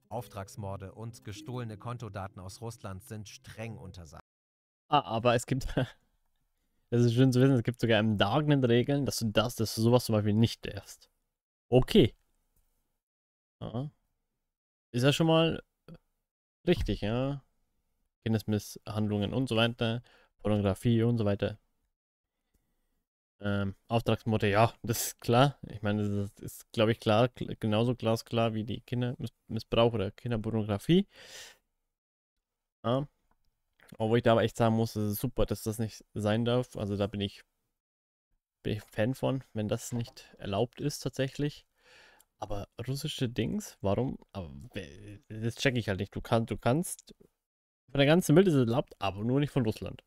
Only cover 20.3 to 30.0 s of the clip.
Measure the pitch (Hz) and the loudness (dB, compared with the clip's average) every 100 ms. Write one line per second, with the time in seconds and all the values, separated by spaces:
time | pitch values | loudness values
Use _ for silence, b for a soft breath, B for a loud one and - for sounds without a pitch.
20.3 | _ 104 104 101 95 123 113 117 117 101 | _ -2 0 0 0 2 2 2 2 0
21.3 | 101 101 110 _ _ _ _ _ _ _ | 0 -4 -6 _ _ _ _ _ _ _
22.3 | _ _ _ _ _ _ _ _ _ _ | _ _ _ _ _ _ _ _ _ _
23.3 | _ 101 101 98 - - 117 - 110 113 | _ -4 -2 -2 -6 -2 -2 2 0 0
24.3 | 107 104 101 113 - 98 117 - - - | 0 2 4 2 0 -4 -4 -4 -8 2
25.3 | 117 143 - - 101 104 104 104 101 101 | 4 4 2 -16 -6 -2 0 -2 -2 -6
26.3 | - - - - - 110 123 113 107 127 | -10 -16 -16 -10 2 2 2 2 4 4
27.3 | - - - 110 107 120 120 113 113 - | 0 -10 -4 0 2 2 0 0 -2 -2
28.3 | 117 113 110 107 104 - 120 123 135 117 | -2 0 -2 -6 -8 -6 -4 -4 -6 -12
29.3 | _ - 110 - 113 117 113 | _ -10 -10 -2 2 4 2